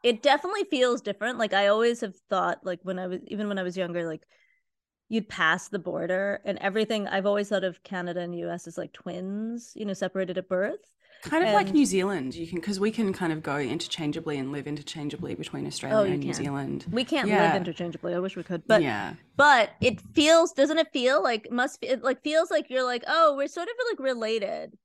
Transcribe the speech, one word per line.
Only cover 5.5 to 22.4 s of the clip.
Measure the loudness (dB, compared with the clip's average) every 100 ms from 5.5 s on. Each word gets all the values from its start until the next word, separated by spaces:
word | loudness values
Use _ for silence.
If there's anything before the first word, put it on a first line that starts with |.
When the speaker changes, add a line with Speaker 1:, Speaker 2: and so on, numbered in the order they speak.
| 2 -2
Speaker 1:
the | -6
border | -4 -4 -2 -2 -2 -4
and | -6 -4
everything. | -2 -2 -2 -2 -2
I've | 0 0
always | 0 0
thought | -2
of | -2 -6
Canada | -10 -6 -4 -4
and | -6 -6
U | -6
S | -8 -8
as, | -10
like, | -12
twins, | -12 -12 -8 -8 -6 -6 -8 -12
you | -8
know, | -6
separated | -4 -4 -2 -4 -4
at | -2
birth. | -2 -2 -4 _ _ _ -18
Speaker 2:
Kind | -2 0
of | 4
like | 4 4
Speaker 1:
And |
Speaker 2:
New | 4 4
Zealand, | 2 0 -2 -4
you | -6 -8
can, | -6
'cause | -4 0
we | 0
can | 0 -2
kind | 0 -2
of | -2
go | -2 -2
interchangeably | -2 -4 -4 -4 -4 -4 -4 -4
and | -4
live | -6 -6
interchangeably | -8 -10 -8 -8 -6 -8
between | -6 -8 -6 -6
Australia | -6 0 2
Speaker 1:
Oh, |
you | 4
Speaker 2:
and | 2
New | -2
Speaker 1:
can. |
Speaker 2:
Zealand. | -4 -4 -4 -4 -6 -4
Speaker 1:
We | -4
can't | 0 0 2
live | 4
Speaker 2:
Yeah. | 4 2
Speaker 1:
interchangeably. | -2 -6 -8 -6 -4
I | -4
wish | -4 -8
we |
could. | -8 -8 4
But, | 4
Speaker 2:
Yeah. | 4 -2 -6 -10 _ 4
Speaker 1:
but | 8 8 4 2
it | 0 0 -2
feels, | 4 8 8 6
doesn't | 4 4 4
it | 2
feel | 2 2 4
like, | 2 -2 -2
must, | -2 -2 -4
it, | -4 -2
like, | 0 -2
feels | 0 0